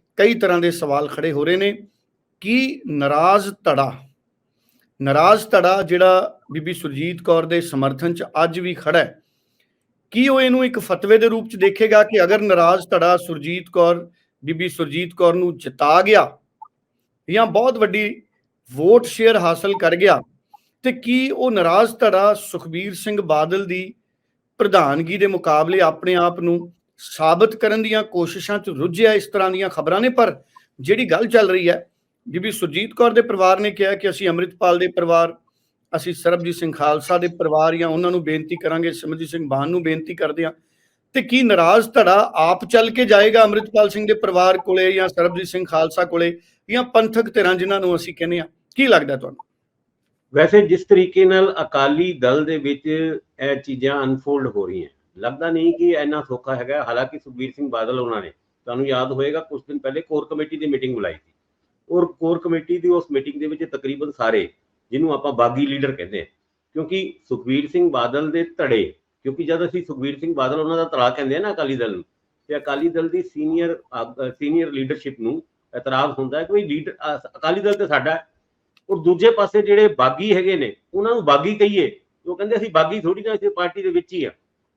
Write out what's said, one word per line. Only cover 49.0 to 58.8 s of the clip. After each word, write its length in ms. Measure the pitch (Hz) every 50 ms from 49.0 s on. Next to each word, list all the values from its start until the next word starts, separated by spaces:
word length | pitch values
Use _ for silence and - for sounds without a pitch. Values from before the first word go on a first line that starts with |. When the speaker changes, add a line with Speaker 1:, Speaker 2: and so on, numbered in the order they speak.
| 147 139 139
Speaker 1:
ਤੁਹਾਨੂੰ? 300 | 131 139 - 135 - - _ _ _ _ _ _ _ _ _ _ _ _ _ _ _ _ _ 131
Speaker 2:
ਵੈਸੇ 340 | 147 156 165 202 208 202 160
ਜਿਸ 180 | 180 175 -
ਤਰੀਕੇ 400 | - 202 185 185 180 - 190 190
ਨਾਲ 300 | 185 190 190 190 196 190 165
ਅਕਾਲੀ 520 | 156 - - 139 139 143 147 160 180 185 170
ਦਲ 320 | 131 123 123 131 151 156
ਦੇ 120 | 151 160 151
ਵਿੱਚ 640 | 135 139 143 139 - 156 156 160 160 160 156 - - _ _ -
ਇਹ 160 | 131 139 139
ਚੀਜ਼ਾਂ 480 | 131 - 143 131 123 127 135 143 143 135
ਅਨਫੋਲਡ 440 | 131 135 131 - 143 143 143 131 120
ਹੋ 200 | 104 104 98 90
ਰਹੀਆਂ, 220 | 87 90 82 - _ _ _ _ _ 90
ਲੱਗਦਾ 340 | 104 120 135 139 165 170
ਨਹੀਂ 220 | 165 160 160 170 170
ਕਿ 160 | 170 170 175
ਇੰਨਾ 320 | 170 151 147 143 151 151
ਸੌਖਾ 340 | 139 - 127 123 - 131 135
ਹੈਗਾ। 280 | 120 123 123 143 147 131
ਹਾਲਾਂਕਿ 360 | 113 117 120 135 131 151 151
ਸੁਖਬੀਰ 320 | _ 139 127 120 131 131 131
ਸਿੰਘ 140 | - 143 135
ਬਾਦਲ 300 | 117 113 113 113 127 127
ਉਹਨਾਂ 220 | 123 117 113 107
ਨੇ, 80 | 95 80 - _ _ _ _ _ -
ਤੁਹਾਨੂੰ 220 | 123 120 127